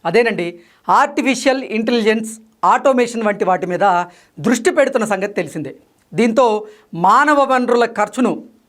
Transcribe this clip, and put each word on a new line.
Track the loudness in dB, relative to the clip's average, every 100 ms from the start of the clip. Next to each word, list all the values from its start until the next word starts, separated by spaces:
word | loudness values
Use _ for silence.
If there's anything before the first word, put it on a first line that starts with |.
| 0
అదేనండి, | 0 0 -2 -8 -10 _ _ 0 2
ఆర్టిఫిషియల్ | 2 0 -2 0 0 -2 -4 -4
ఇంటెలిజెన్స్, | -2 0 0 0 -4 -14 _ _ 0
ఆటోమేషన్ | 2 2 2 0 -2 -4
వంటి | -2 -2
వాటి | -2 -2
మీద | 0 2 0 -2 -12 _ -6 -2
దృష్టి | 0 0 2
పెడుతున్న | 0 0 -2
సంగతి | -4 -4 -6
తెలిసిందే. | -6 -8 -12 -14 _ _ _ -2
దీంతో | 0 2 2 0 -6 -20 _ -2 2
మానవ | 4 4 2 2
వనరుల | 0 2 2 0 -2
ఖర్చును | -4 0 -2 -2 -10 _